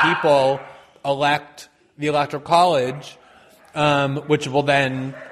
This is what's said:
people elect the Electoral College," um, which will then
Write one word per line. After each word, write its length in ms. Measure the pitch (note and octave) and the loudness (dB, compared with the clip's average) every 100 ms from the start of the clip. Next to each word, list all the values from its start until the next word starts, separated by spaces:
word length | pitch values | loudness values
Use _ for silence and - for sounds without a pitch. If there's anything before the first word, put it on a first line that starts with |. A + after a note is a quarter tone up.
people 560 | D#3+ E3+ D#3+ C#3+ C3+ C#3 - - - _ | 2 0 2 4 2 -2 -8 -20 -20 _
elect 640 | C#3+ C#3 C#3+ D3 C#3+ - - _ _ - | -6 -2 0 -2 -6 -20 -20 _ _ -8
the 100 | D3 | -2
Electoral 360 | D3 C#3+ D3 | -2 -2 -6
College," 760 | C#3+ E3+ F3+ D3 B2+ C#3+ - - _ - _ _ _ | 2 4 4 2 0 -6 -14 -20 _ -20 _ _ _
um, 440 | D3+ D3+ C#3+ C#3 C#3 D3 | -2 0 2 0 -4 -2
which 200 | D3 C#3+ | -2 0
will 140 | C#3 | -2
then 540 | C#3+ C#3 C3+ C3 C3 C3+ - | 2 2 0 -4 -8 -12 -16